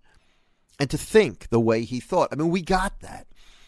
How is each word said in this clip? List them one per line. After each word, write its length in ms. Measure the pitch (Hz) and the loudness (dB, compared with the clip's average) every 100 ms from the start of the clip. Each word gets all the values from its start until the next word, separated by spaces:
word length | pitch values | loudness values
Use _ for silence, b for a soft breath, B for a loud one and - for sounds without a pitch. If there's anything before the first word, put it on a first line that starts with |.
| _ _ _ _ _ _ _ _ | _ _ _ _ _ _ _ _
and 100 | 139 | -4
to 80 | 147 | -4
think 520 | - 220 190 95 - | 4 4 4 -2 -2
the 100 | 117 | 2
way 240 | 113 113 | 2 2
he 160 | 117 127 | 0 -8
thought. 300 | - 180 - | -4 0 0
I 40 | 131 | 0
mean, 140 | 165 | -2
we 120 | 180 | -2
got 400 | 165 185 190 - | 0 -2 -2 -6
that. 260 | - - - - B B | -16 -18 -20 -20 B B